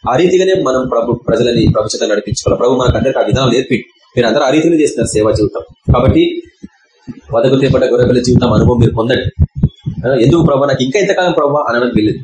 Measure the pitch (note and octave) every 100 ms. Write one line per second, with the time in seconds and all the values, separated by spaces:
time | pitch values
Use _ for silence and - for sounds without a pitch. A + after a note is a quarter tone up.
0 | - C3 F3+ F3+ F#3+ F#3+ C#3 B2+ B2+ A#2
1 | A2+ A2+ - A2+ A#2+ A#2 A2+ A2 G#2+ -
2 | - G2+ - - - - A#2+ B2+ B2 A#2+
3 | C3 C3 - C3 C3 A#2+ C3 A#2 - _
4 | _ B2 A#2 D3 C#3 D3+ E3 D#3+ C#3+ -
5 | - A2 G#2+ G#2+ G#2 - - - - B2
6 | - D#4+ E4+ - - _ - _ _ _
7 | - - - A#2 C3 C3+ C3+ B2+ B2+ A#2+
8 | B2 B2 B2 A#2+ A#2+ G#2+ - A#2+ A#2 -
9 | A#2 A2 - - - - - _ - -
10 | A#2+ C3+ A#2+ E3+ D3+ C3+ C#3+ B2 B2+ G#3
11 | G3 F#3 F#3 G#3+ D3 D3 D3 A#2+ B2 A2
12 | G#2+ -